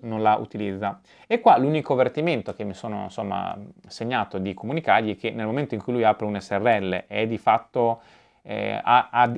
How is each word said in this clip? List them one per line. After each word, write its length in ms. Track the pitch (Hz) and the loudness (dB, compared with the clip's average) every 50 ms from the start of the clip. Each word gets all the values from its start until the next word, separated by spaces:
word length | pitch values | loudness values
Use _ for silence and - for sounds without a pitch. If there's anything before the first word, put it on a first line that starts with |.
non 200 | - 113 110 110 | -10 -8 -4 2
la 140 | 107 107 107 | 4 4 4
utilizza. 640 | 107 110 - - 104 104 101 95 98 104 98 98 - _ _ - _ - | 2 0 -6 -8 -6 -6 -6 -4 -4 -6 -6 -6 -8 _ _ -20 _ -4
E 140 | _ 226 233 | _ -2 4
qua 180 | - 226 156 | 6 6 6
l'unico 360 | 120 131 143 156 156 139 - 139 | 6 4 2 0 -2 0 0 2
avvertimento 600 | 127 127 123 - 151 156 175 156 113 - 107 98 | 2 2 2 0 -2 -2 -2 -2 -2 -4 -8 -10
che 120 | - 107 | -10 -10
mi 80 | 101 92 | -10 -10
sono, 300 | - - 110 107 101 98 | -10 -10 -8 -8 -8 -8
insomma, 540 | 95 - 113 104 98 95 92 92 92 - 101 104 - - - - | -8 -8 -8 -6 -6 -4 -6 -6 -6 -8 -10 -14 -18 -20 -20 -20
segnato 500 | - - - 113 120 127 117 101 - - | -20 -12 -8 -6 -4 -2 -2 -2 -4 -4
di 160 | 95 95 101 92 | -4 -4 -4 -6
comunicargli 640 | - - 113 143 160 160 - 98 113 113 107 98 | -6 -8 -6 -6 -2 2 4 4 4 4 0 -4
è 20 | |
che 140 | - - 113 | -4 -6 -6
nel 140 | - 117 110 | -6 -4 -6
momento 300 | 110 117 143 143 - 117 | -4 -2 -4 -4 -4 -6
in 60 | 104 | -6
cui 120 | - - 120 | -4 -4 0
lui 100 | 120 113 | 2 4
apre 220 | 107 107 - 110 | 4 4 2 -2
un 120 | 104 104 98 | -4 -4 -6
S 120 | - - | -4 -4
R 100 | 101 98 107 120 113 104 | -4 0 2 2 2 2
L 240 | 98 92 92 90 - | 0 -2 -4 -4 -6
e 180 | _ 101 107 98 | _ -4 -4 -2
di 120 | 85 117 | -2 -4
fatto, 640 | - - 117 110 117 - _ _ 127 117 113 117 113 - _ _ _ _ _ _ _ | 0 2 2 2 2 0 _ _ 0 0 0 0 -2 -8 _ _ _ _ _ _ _
eh, 360 | _ 104 107 107 104 107 107 101 - | _ -8 -6 -4 -4 -4 -4 -4 2
ha, 240 | - 120 127 - - | 4 4 4 4 2
ha, 220 | - 120 123 120 120 | 4 4 4 4 2